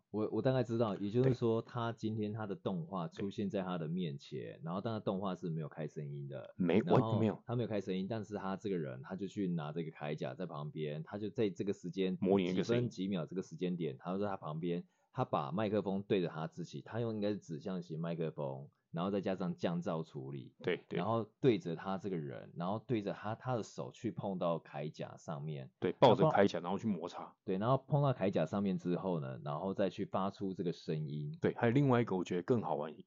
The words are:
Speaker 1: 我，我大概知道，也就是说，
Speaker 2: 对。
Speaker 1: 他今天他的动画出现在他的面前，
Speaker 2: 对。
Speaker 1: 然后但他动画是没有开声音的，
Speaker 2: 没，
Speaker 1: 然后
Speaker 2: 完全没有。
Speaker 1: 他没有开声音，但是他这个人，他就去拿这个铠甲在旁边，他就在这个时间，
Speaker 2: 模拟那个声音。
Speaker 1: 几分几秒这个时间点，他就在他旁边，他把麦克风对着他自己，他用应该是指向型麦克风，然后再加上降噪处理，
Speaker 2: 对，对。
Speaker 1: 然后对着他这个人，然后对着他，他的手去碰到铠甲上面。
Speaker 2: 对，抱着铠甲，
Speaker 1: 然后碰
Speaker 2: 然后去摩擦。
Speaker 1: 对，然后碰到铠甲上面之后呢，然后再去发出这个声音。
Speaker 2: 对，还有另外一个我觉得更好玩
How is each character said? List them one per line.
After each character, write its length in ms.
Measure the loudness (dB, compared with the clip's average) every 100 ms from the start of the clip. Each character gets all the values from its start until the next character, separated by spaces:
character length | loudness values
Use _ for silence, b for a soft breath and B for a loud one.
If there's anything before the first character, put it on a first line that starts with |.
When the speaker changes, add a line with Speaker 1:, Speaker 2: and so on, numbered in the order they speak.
| -8
Speaker 1:
我， 180 | -4 -2
我 100 | 2
大 100 | 2
概 100 | 2
知 160 | 0 2
道， 160 | 0 0
也 140 | 0
就 120 | 4
是 100 | 4
说， 260 | 4 2 2
Speaker 2:
对。 80 | -2
Speaker 1:
他 200 | -4 -4
今 220 | -4 -4
天 180 | -2 -4
他 140 | -4 -6
的 80 |
动 320 | -6 -4 -4 -4
画 220 | -4 -6
出 200 | -6 -6
现 180 | -4 -2
在 140 | -2
他 140 | -2 -4
的 120 | -2
面 280 | -2 -2 -4
前， 240 | -8 -8
Speaker 2:
对。 200 | -8 -10
Speaker 1:
然 100 | -6
后 80 | -4
但 120 | -4
他 80 | -2
动 200 | -2 -2
画 140 | -2
是 160 | -4 -4
没 100 | -4
有 80 | -4
开 180 | -6 -8
声 180 | -6 -8
音 220 | -8 -10
的， 260 | -10 -10 -2
Speaker 2:
没， 220 | 4 4
Speaker 1:
然 140 | 6
后 60 | 4
Speaker 2:
完 100 | 6
全 100 | 4
没 60 | 2
有。 160 | 0
Speaker 1:
他 120 | -2 -2
没 60 |
有 60 | 0
开 120 | -2
声 160 | -2 -2
音， 100 | -2
但 160 | -4
是 100 | -4 -6
他 200 | -4 -4
这 140 | -2
个 80 | -2
人， 220 | -2 -6
他 140 | -8 -6
就 100 | -6
去 220 | -2 0
拿 240 | 0 -2
这 100 | -4
个 80 | -6
铠 240 | -6 -6
甲 200 | -4 -4
在 120 | -6 -8
旁 240 | -6 -6
边， 320 | -4 -4 -4
他 160 | -6 -6
就 100 | -4
在 200 | 0 0
这 140 | 0
个 80 | -2
时 180 | -2 -2
间， 260 | 0 2 4
Speaker 2:
模 180 | 6 6
拟 80 | 6
那 60 |
个 80 | 2
声 140 | 2 2
音。 60 |
Speaker 1:
几 0 |
分 60 | 2
几 180 | -2 -2
秒 180 | -2 -2
这 80 |
个 80 | -6
时 140 | -6 -2
间 200 | -2 0
点， 200 | -2 -4
他 140 | -4
就 60 | -2
在 80 | -2
他 80 | -4
旁 240 | -6 -2
边， 240 | 0 0 -4 _ _
他 120 | -4
把 260 | 0 0 0
麦 180 | 0 2
克 140 | 2
风 200 | 2 -2 2
对 160 | 2
着 60 | 2
他 180 | -2 -6
自 180 | -8
己， 160 | -10 -10
他 200 | -6 -4
用 120 | -2
应 80 | 0
该 100 | 0
是 80 | -2
指 200 | -6 -8
向 240 | -6 -6
型 180 | -6 -6
麦 140 | -4 -2
克 140 | -4
风， 380 | -4 -6 -6 -12 _ _
然 120 | -4
后 60 | 0
再 100 | 0
加 140 | 0
上 200 | -2 -2 -2
降 240 | -2 0
噪 240 | -2 -2
处 260 | -4 -8 -8
理， 200 | -10 -12 -6
Speaker 2:
对， 180 | -2 -2 -2
对。 100 | -2
Speaker 1:
然 80 | 0
后 200 | 0 -2 2
对 180 | 4 4
着 180 | 0 -6
他 220 | -4 -4
这 120 | -2
个 60 | -4
人， 340 | -4 -10 -12 -6
然 120 | -4
后 140 | -4 0
对 160 | 0
着 100 | 0
他， 220 | -4 -6
他 220 | -6 -2 -4
的 60 |
手 280 | -4 -8 -10
去 180 | -6 -6
碰 280 | -4 -4 0
到 200 | 0 0
铠 320 | -4 -8 -8
甲 240 | -8 -12 -10
上 240 | -8 -6
面。 280 | -6 -8 -10 -4
Speaker 2:
对， 140 | -2
抱 220 | 8 8
着 100 | 10
铠 220 | 6 8 6
甲， 120 | 4
Speaker 1:
然 100 | -2
后 0 |
碰 0 |
Speaker 2:
然 20 |
后 60 | -2
去 80 | -2
摩 200 | -2 -4
擦。 240 | -10 -14 _
Speaker 1:
对， 140 | -4 -2
然 100 | 2
后 140 | 0 2
碰 160 | 2
到 100 | 2
铠 180 | 2 0
甲 140 | 2 0
上 160 | 0
面 140 | 0 0
之 180 | 0 0
后 240 | 0 -2
呢， 180 | -4 -6
然 140 | -6 -4
后 140 | -2
再 140 | 0 0
去 140 | 0
发 260 | -4 -2 -2
出 220 | -2 -4
这 100 | -2
个 80 | -2
声 340 | -2 -2 -2 -2
音。 280 | -4 -4 2
Speaker 2:
对， 140 | 2
还 120 | 4 6
有 60 |
另 160 | 8 8
外 120 | 6
一 40 |
个 120 | 6 2
我 80 |
觉 120 | 2 0
得 60 |
更 200 | 4 2
好 120 | 4
玩 200 | -2 -2 -8